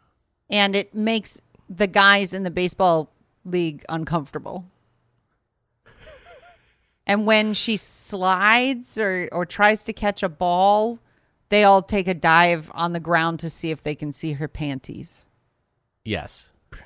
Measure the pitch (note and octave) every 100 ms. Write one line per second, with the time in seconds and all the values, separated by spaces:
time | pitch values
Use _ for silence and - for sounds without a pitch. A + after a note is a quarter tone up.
0 | _ _ _ _ - G3+ G3+ G3 G3 G#3+
1 | G#3+ A3+ - - _ _ - F3+ G3+ G3+
2 | G3 G3+ F#3+ F#3 F#3+ F3 F3+ - F#3 E3
3 | D3+ _ _ _ F3+ F3+ E3+ D3 - D#3+
4 | D#3+ D#3+ C#3 D3+ D#3+ F#3 F3+ _ _ _
5 | _ _ _ _ _ _ _ _ _ _
6 | - C#5+ E5+ D#5+ - _ _ _ _ _
7 | - G3+ G#3+ G#3+ G#3+ G#3 - G#3+ - -
8 | - G3 F#3 F#3 G3+ A#3 B3+ B3 B3 -
9 | G#3 F#3 F3 - F3 - G#3 G#3+ - G#3+
10 | G#3 G3+ F#3+ D3+ F3+ F3 G3 G#3 A3 A#3
11 | _ _ _ _ - G#3 G3+ G3 F#3 G#3
12 | F3+ E3+ D#3+ E3 F3 E3+ D#3 - E3+ E3+
13 | D#3+ E3+ E3 E3 E3 - E3 D#3 D3+ D3+
14 | D3+ C#3+ D#3+ C#3 D3+ - D3+ C3 - -
15 | D#3+ - _ _ _ _ _ _ _ _
16 | A2 F#2+ C#2+ - - _ _ -